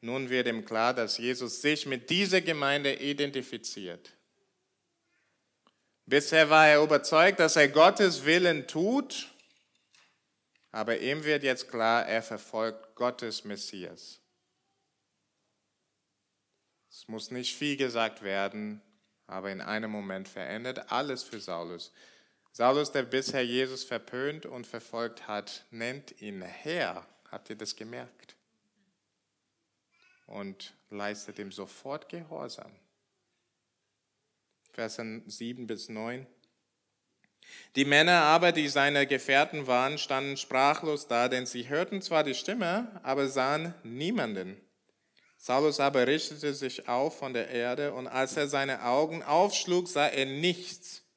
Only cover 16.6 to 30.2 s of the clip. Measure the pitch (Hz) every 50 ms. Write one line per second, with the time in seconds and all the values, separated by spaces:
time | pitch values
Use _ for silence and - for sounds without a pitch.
16.6 | _ _ _ _ _ _ - - - - 110 110 - - 131 123 123 - - -
17.6 | 147 147 143 135 135 127 117 117 113 110 110 - - 98 98 98 98 101 98 107
18.6 | 107 107 107 104 _ _ _ _ _ _ _ _ _ _ 95 95 95 98 98 95
19.6 | - - 107 110 110 110 107 107 101 98 95 95 95 95 - - 92 67 92 110
20.6 | 117 127 127 - 107 - - 120 139 147 131 123 - - - 110 - - 90 85
21.6 | 85 85 87 82 - - _ _ - - - _ _ _ _ _ _ _ _ -
22.6 | 117 127 135 147 151 143 - 147 127 - - 131 131 - - 139 127 120 120 127
23.6 | 131 131 131 131 - - 123 113 - - - 123 131 143 151 156 - - 127 123
24.6 | 120 - - 117 - - - 117 117 117 113 - - - 107 104 104 - - -
25.6 | - _ - 113 117 120 131 143 143 - - _ 107 107 101 95 90 - - -
26.6 | - 151 165 175 143 95 87 90 - - _ _ _ - - 104 _ - 113 104
27.6 | 107 104 - - 110 110 120 127 123 123 _ _ - _ - _ _ _ _ _
28.6 | _ _ _ _ _ _ _ _ _ _ _ _ _ _ _ _ _ _ _ _
29.6 | _ _ _ _ _ _ _ _ _ _ _ _